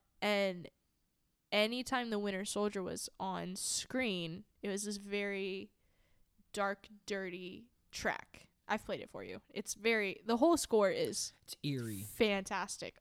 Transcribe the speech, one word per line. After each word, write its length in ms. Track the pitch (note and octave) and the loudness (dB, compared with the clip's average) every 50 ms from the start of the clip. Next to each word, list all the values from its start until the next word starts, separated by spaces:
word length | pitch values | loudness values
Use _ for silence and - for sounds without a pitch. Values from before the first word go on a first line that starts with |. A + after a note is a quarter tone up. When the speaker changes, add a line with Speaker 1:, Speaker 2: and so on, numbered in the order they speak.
| - _ _ _ | -20 _ _ _
Speaker 1:
and 480 | - G#3 G#3 G3+ G3+ F#3+ F3+ F3 D#3+ - - _ _ _ _ _ _ _ _ _ _ _ _ _ _ _ - | 2 2 4 4 4 2 0 -2 -8 -14 -16 _ _ _ _ _ _ _ _ _ _ _ _ _ _ _ 2
anytime 580 | G#3 G#3+ A3 A#3+ B3+ B3 - C4 B3 A#3+ A#3 | 2 2 2 2 -2 -2 -2 -2 -2 0 0
The 80 | A3 G#3 | 0 0
Winter 260 | G#3 G3+ G3 F#3 G3+ | 0 0 -2 -2 -4
Soldier 380 | - - G#3 G#3 G#3 G3+ G3 F3+ | -2 0 0 0 0 0 -2 -4
was 260 | F3+ E3 F3+ - - - - | -4 -4 -6 -6 -10 -8 -6
on 340 | F#3 F#3+ F#3 F3 E3+ F3+ F#3 | -4 -4 -4 -4 -4 -6 -6
screen, 880 | - - - - - - - - B3+ C4 A3+ F#3+ F3 E3+ D#3+ E3 - - - _ _ - | -4 -4 -2 -2 -2 -2 -2 0 0 0 2 0 -2 -2 -4 -6 -10 -12 -16 _ _ -4
it 60 | G3+ | -4
was 140 | F#3+ G3+ G#3 | -2 -2 -2
this 140 | G#3 G#3 | -4 -6
very 760 | G3+ G3+ G3 G3+ G3+ G3+ G3+ G3 G3 G3 F#3+ F#3+ G3 G3+ - - _ _ _ _ _ _ _ _ _ _ _ _ _ _ _ - | -6 -6 -4 -2 -2 0 0 -2 -2 -2 -2 -4 -6 -8 -10 -14 _ _ _ _ _ _ _ _ _ _ _ _ _ _ _ -2
dark, 360 | G3+ G3+ G3 G3+ G3 - - G#3+ G3+ - | 0 0 0 0 -2 -8 -16 -20 -16 -6
dirty 600 | - G#3 G3 F#3+ F#3 E3+ F#3 F3+ F3+ F#3+ - A#3 - _ _ _ _ - | -4 -4 -2 -2 -4 -6 -8 -10 -10 -12 -12 -16 -20 _ _ _ _ -10
track. 560 | - - G#3 - - - - - - - - _ _ _ | -4 -2 -2 -2 -2 -6 -12 -20 -20 -20 -20 _ _ _
I've 180 | - G#3 A3 - | -2 -2 -2 -2
played 160 | - F#3+ C3 | -4 -4 -4
it 100 | - - | -6 -8
for 120 | - G2 F#2+ | -10 -12 -10
you. 200 | F2+ F#2 - - _ - | -10 -10 -12 -12 _ -8
It's 220 | - - - - | -8 -6 -6 -8
very, 480 | - G3+ A3+ A3+ A3 G#3 F#3+ - - - | -2 2 2 4 4 2 0 -2 -4 0
the 120 | A3 A#3 A3+ | 0 4 6
whole 180 | C4+ E4+ E4+ | 8 8 8
score 340 | - - - A#3+ G#3+ G3+ F#3+ | 6 4 4 6 6 8 8
is 440 | - G2+ D#3 A2+ - - - - - _ _ | 6 4 2 0 0 -2 -4 -6 -8 _ _
Speaker 2:
It's 100 | - - - - | -16 -14 -4 -2
eerie. 440 | D3 C#3 B2+ A#2 A2+ G#2+ F#2+ G#2+ - - | -2 0 0 -2 -4 -4 -6 -8 -10 0
Speaker 1:
fantastic. 800 | - A#3 G#3+ G3+ G3 G3 - G#3 F#3 F#3 G3 - - D#3 - - - | 2 2 2 2 0 -2 -2 -4 -4 -4 -4 -6 -8 -10 -12 -12 -8